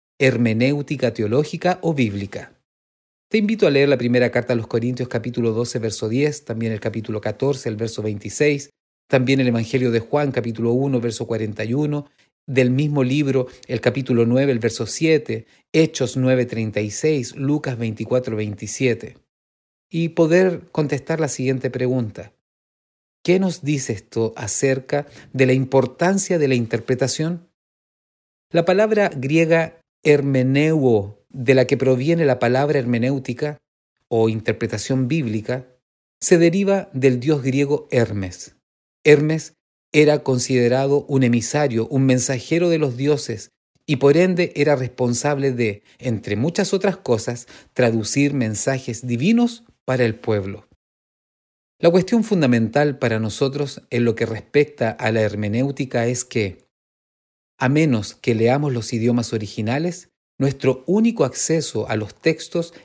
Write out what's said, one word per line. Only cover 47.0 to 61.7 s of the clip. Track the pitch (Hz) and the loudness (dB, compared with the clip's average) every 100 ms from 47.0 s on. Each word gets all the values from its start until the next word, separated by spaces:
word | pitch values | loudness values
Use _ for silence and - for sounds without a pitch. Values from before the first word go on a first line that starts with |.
| - 113 - 120 - - _ | -2 -2 -2 -8 -12 -20 _
traducir | - 120 113 104 139 143 | 0 2 2 -2 0 0
mensajes | 139 113 104 - 131 127 110 123 | 0 -2 -2 -2 -4 -6 -10 -6
divinos | 117 170 233 240 - _ _ - | -2 2 4 2 -2 _ _ -4
para | 127 | 0
el | 117 107 | 2 0
pueblo. | - 107 95 - _ _ _ _ _ _ _ _ _ _ _ - | -2 -2 -2 -10 _ _ _ _ _ _ _ _ _ _ _ 0
La | 170 | 4
cuestión | 180 180 233 | 4 2 0
fundamental | 220 190 131 120 110 143 147 135 | 2 2 4 2 2 2 0 0
para | 120 110 | -2 -2
nosotros | 110 - 139 139 139 - - | -4 -2 -4 -2 -8 -8 -6
en | 120 117 | -2 0
lo | 110 | 0
que | 113 | -4
respecta | 107 - 147 147 - 117 | -6 -2 0 0 0 -4
a | - 113 | -2 -2
la | 110 | 0
hermenéutica | 107 104 104 110 139 139 127 120 117 | 0 -2 -4 -2 -2 -4 -4 -2 -2
es | 123 | -4
que, | - 117 101 87 _ _ _ _ _ _ _ _ _ - | -4 -4 -4 -6 _ _ _ _ _ _ _ _ _ -4
a | 131 | 0
menos | 147 160 113 98 - | 2 2 0 -2 -6
que | - 113 | -2 2
leamos | 113 139 147 | 2 2 0
los | 120 104 | -4 -4
idiomas | 117 117 120 117 | -2 0 0 -2
originales, | 113 104 - 110 135 175 170 - _ _ - | -6 -6 -6 -4 -2 -4 -8 -16 _ _ -4
nuestro | 139 135 175 175 - | -2 0 0 0 0
único | 202 226 226 135 | 2 2 2 -2
acceso | - - 160 147 | -2 -2 0 -2